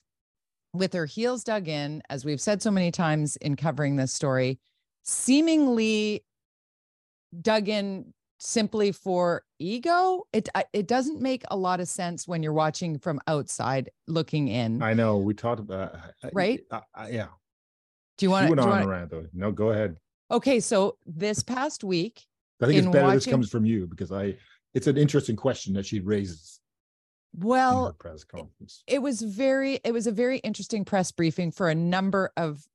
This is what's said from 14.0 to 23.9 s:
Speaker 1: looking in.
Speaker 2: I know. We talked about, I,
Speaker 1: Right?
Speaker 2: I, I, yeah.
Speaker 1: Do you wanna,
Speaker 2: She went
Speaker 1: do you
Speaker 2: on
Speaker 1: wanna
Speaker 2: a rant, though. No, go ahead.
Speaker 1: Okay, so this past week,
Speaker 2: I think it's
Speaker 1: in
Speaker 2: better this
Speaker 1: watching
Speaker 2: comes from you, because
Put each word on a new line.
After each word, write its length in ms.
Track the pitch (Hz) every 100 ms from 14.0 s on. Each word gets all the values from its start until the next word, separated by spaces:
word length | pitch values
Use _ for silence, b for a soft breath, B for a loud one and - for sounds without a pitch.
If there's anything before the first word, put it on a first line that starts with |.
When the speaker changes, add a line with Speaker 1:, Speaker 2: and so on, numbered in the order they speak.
| -
Speaker 1:
looking 420 | 165 156 156 135
in. 340 | 120 113 117
Speaker 2:
I 100 | 113
know. 240 | 113 113 104
We 140 | 101
talked 260 | 104 117 120
about, 340 | 104 95 92 87 - -
I, 80 | -
Speaker 1:
Right? 280 | 190 185 262 -
Speaker 2:
I, 100 | 113 -
I, 140 | - 110
yeah. 200 | 117 90 - _ _ _ _ _ _ _ -
Speaker 1:
Do 80 | 190
you 40 |
wanna, 160 | 190 190
Speaker 2:
She 40 |
went 100 | 147
Speaker 1:
do 60 | 120
you 60 |
Speaker 2:
on 60 | 98
Speaker 1:
wanna 60 | 98
Speaker 2:
a 40 | 92
rant, 120 | 82
though. 160 | 80 80
No, 180 | 87 104
go 200 | 104 107
ahead. 260 | 110 104 80 _ _ -
Speaker 1:
Okay, 300 | 233 269 247
so 380 | - 202 196 - -
this 360 | 156 208 202
past 420 | - 254 302 -
week, 380 | 196 175 170 - - _ _ -
Speaker 2:
I 40 | 120
think 120 | 151
it's 80 | 180
Speaker 1:
in 60 |
Speaker 2:
better 140 | 147 139
this 120 | 131
Speaker 1:
watching 80 | -
Speaker 2:
comes 180 | 131 107
from 140 | 117
you, 220 | 110 110
because 260 | 87